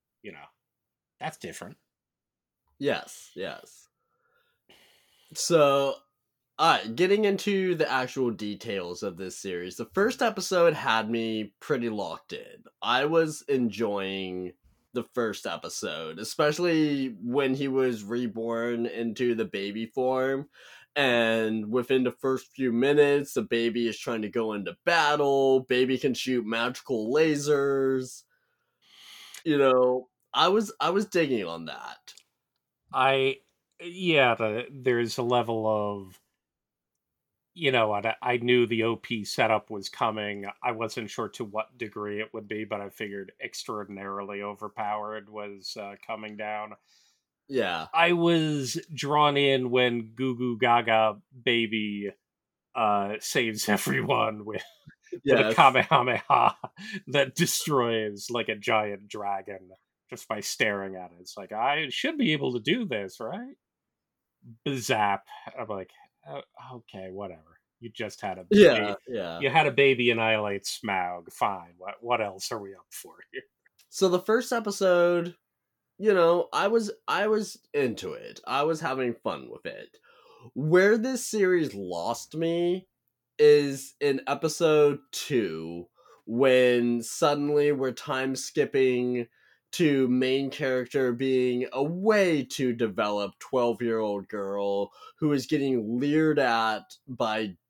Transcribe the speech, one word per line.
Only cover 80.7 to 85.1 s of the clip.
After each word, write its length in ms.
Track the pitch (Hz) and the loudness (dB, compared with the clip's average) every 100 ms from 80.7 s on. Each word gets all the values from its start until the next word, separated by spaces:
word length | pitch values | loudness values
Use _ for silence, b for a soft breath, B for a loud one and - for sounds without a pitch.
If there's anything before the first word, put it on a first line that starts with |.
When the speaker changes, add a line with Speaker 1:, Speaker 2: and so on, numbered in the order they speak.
| 180 202 226 | 6 6 4
Speaker 2:
this 300 | 254 240 - | 0 -4 -4
series 480 | 220 185 180 135 | 0 2 2 0
lost 600 | 101 90 85 98 117 - | -6 -8 -6 -4 -6 -8
me 540 | 156 165 170 175 185 - _ _ _ _ - | -4 -2 0 0 -2 -6 _ _ _ _ 4
is 560 | 151 147 143 135 - - | 8 8 4 -6 -10 -4
in 220 | 143 135 - | -2 -2 -2
episode 720 | 139 160 - 160 151 147 135 _ | -2 -2 2 4 6 6 4 _